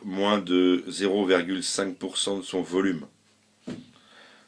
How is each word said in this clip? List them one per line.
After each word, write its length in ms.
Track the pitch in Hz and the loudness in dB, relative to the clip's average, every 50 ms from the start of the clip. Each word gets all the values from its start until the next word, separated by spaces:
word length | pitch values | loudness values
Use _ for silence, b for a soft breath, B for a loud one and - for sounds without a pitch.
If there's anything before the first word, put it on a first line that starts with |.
| - | -12
moins 340 | 101 92 98 101 104 104 104 | -8 -4 0 2 2 2 2
de 460 | 92 87 90 90 90 90 90 87 - | 2 2 4 4 6 6 4 2 0
zéro 400 | 92 85 87 98 95 95 104 98 | -6 -6 -2 0 0 2 2 4
virgule 380 | 90 92 87 85 90 95 92 - | 4 4 4 4 0 -4 -4 -4
cinq 320 | - - - 98 95 90 | -4 -2 -2 -4 -4 -4
pour 220 | - - 92 - - | -8 -10 -8 -6 -4
cent 200 | - 101 101 98 | -4 -2 -4 -4
de 40 | 92 | -6
son 200 | - - 92 85 | -6 -6 -6 -4
volume. 420 | 80 87 95 98 98 90 76 71 - _ _ _ _ _ _ _ _ _ _ _ - - - - - b b b b b b b b b b b | -2 0 0 2 2 0 -2 -6 -12 _ _ _ _ _ _ _ _ _ _ _ -14 -14 -14 -14 -20 b b b b b b b b b b b